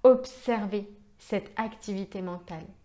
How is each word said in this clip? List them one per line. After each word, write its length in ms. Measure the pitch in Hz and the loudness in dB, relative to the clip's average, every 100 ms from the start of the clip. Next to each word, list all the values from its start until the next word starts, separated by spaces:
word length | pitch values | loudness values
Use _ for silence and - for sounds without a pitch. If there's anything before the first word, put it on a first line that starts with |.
observer 840 | 254 254 - - - 226 208 208 208 - - - | 10 8 4 -8 -2 -2 0 -4 -6 -16 -20 -20
cette 320 | - 202 196 - | -4 -4 -4 -6
activité 680 | 220 - - 190 190 196 | -6 -8 -8 -6 -6 -8
mentale. 420 | 180 175 175 160 - - | -8 -10 -10 -14 -14 -20